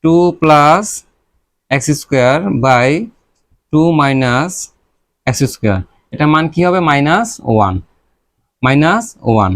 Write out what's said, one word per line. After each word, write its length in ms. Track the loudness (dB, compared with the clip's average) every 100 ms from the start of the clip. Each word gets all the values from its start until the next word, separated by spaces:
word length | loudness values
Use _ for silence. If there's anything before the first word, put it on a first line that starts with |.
Two 200 | 2 2 0 0
plus 440 | 2 4 4 2 0 -12 _ _ _ _ _ _ _
X 100 | -4 -2 -4
square 380 | -2 0 2 0 -2 -2 2
by 220 | 2 2 -2 -6 _ _ _ _ _ _
two 160 | 0 2 2
minus 500 | 0 0 0 0 -4 -8 -16 _ _ _ _ _ -8
X 20 | -2 -4
square। 280 | -2 -2 -2 -6 _ _
এটার 160 | -4 0
মান 120 | 0 -2
কি 60 | 0 0
হবে? 120 | 0 0
মাইনাস 400 | 0 0 0 -2 -8 -2
ওয়ান। 220 | 0 0 -2 -10 _ _ _ _ _ _ _ 0
মাইনাস 400 | 2 2 0 -4 -8 -2
ওয়ান। 240 | 0 0